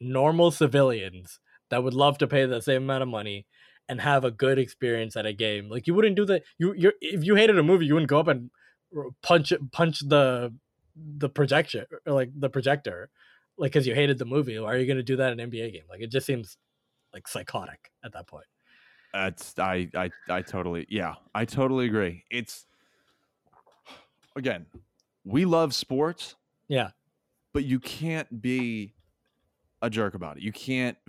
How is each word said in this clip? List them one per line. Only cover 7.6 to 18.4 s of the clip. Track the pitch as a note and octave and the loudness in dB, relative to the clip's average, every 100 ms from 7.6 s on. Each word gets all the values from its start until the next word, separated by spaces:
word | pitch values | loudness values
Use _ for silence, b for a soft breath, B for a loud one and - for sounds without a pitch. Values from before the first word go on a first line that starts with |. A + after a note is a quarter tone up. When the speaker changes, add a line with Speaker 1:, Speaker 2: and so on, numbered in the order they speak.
Speaker 1:
movie, | D3+ F#3 D3+ | 6 4 6
you | |
wouldn't | D#3 D3 | 2 4
go | D3 | 4
up | D#3+ | 4
and | C3 B2 b b b _ D#3 | 0 -4 b b b _ -12
r-, | C3 - | -12 -10
punch | - F3 C#3+ | 4 4 6
it, | F3 C#3 | -2 -2
punch | - E3 D3+ | 0 0 0
the, | C#3+ D3 C3 B2 A#2+ A#2+ _ _ _ D#3 | 4 6 6 2 -4 -8 _ _ _ -20
the | D#3 D3 C#3+ | -16 -6 -4
projection, | - C#3 D#3 D#3+ - - D#3+ D#3+ | 0 2 2 2 -6 -10 -12 -2
or, | |
like, | C#3 B2+ | 0 -2
the | C#3+ C3+ | -4 -4
projector, | C#3 B2+ C#3+ A2 F2 G#2 b b b b - | -2 0 0 -2 -10 -14 b b b b -6
like, | C#3+ | 0
'cause | D3+ B2+ | 2 2
you | |
hated | B2 C#3+ C3 | 2 2 0
the | A#2+ | -2
movie. | C#3+ B2+ A2 | -2 -2 -6
Why | G#2+ | -4
are | B2 | -2
you | C3 | 0
gonna | C3 | -2
do | C3 C3 | -2 0
that | C3 | 0
in | A#2 | -2
an | |
N | A#2+ | -8
B | A2+ | -8
A | A2+ | -8
game? | F2 E2 | -10 -18
Like, | F#2 | -14
it | A2+ | -6
just | C3 - | -6 -4
seems, | B2 G2+ - _ _ _ _ _ | -6 -6 -18 _ _ _ _ _
like, | F#2+ - | -20 -14
psychotic | G#2 - A2 E2 - _ _ | -12 -10 -10 -10 -16 _ _
at | A#2 | -18
that | E2+ E2+ | -18 -18
point. | D2+ | -20